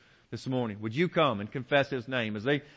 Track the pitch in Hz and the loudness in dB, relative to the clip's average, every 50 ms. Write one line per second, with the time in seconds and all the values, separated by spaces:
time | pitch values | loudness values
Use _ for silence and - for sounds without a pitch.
0 | _ _ _ _ _ _ - 113 - 135 131 127 123 113 101 104 107 113 110 139 | _ _ _ _ _ _ -14 -10 -6 -4 -2 -2 -2 -2 -4 -6 -6 -4 0 0
1 | 180 175 - 175 160 139 117 98 101 107 - 139 123 - 147 143 135 - 143 127 | 0 2 4 4 4 4 2 0 -4 -6 -6 -8 -2 2 4 4 4 2 0 -6
2 | 110 - 131 127 113 107 107 107 101 135 147 143 - - - | -4 -4 -2 -2 -2 -2 -2 -2 0 0 0 0 0 -6 -16